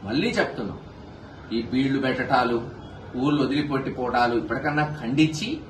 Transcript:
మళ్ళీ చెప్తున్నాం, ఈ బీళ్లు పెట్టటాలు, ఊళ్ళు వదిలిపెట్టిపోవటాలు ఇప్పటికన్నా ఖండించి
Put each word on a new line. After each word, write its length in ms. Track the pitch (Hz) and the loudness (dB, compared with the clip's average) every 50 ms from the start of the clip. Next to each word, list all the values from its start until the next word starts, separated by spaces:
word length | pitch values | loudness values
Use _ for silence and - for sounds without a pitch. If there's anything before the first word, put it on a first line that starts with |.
| 92 | -4
మళ్ళీ 220 | 98 113 147 190 240 202 | 0 0 2 2 2 2
చెప్తున్నాం, 420 | 202 165 - - - - 95 - - - - - - - - - - - - - - - - 110 | 2 0 0 -2 -6 -6 -6 -6 -10 -12 -16 -16 -16 -16 -16 -16 -16 -16 -16 -16 -16 -10 -4 -4
ఈ 40 | 117 113 - | -4 -2 0
బీళ్లు 280 | 123 131 135 135 135 135 127 | 0 2 2 2 2 2 2
పెట్టటాలు, 520 | 127 123 127 123 - 139 123 120 120 120 117 113 - - - - - - - - - - 123 | 0 0 0 2 2 4 4 4 4 2 0 -2 -4 -10 -12 -14 -14 -14 -14 -14 -10 -4 0
ఊళ్ళు 180 | 131 147 147 143 131 | 2 2 4 4 2
వదిలిపెట్టిపోవటాలు 920 | 120 139 151 147 139 131 127 - 135 - 127 127 120 120 120 120 120 120 113 | 2 2 0 0 0 -2 -2 -2 -2 -4 -2 -2 0 4 4 4 4 4 0
ఇప్పటికన్నా 420 | 104 - 117 135 - 147 147 151 147 147 - - | 0 0 -4 0 0 0 2 2 0 0 -2 -6
ఖండించి 500 | 117 113 135 143 156 156 - - 214 240 311 - - | -4 0 4 6 4 4 4 -2 -4 -4 -4 -6 -8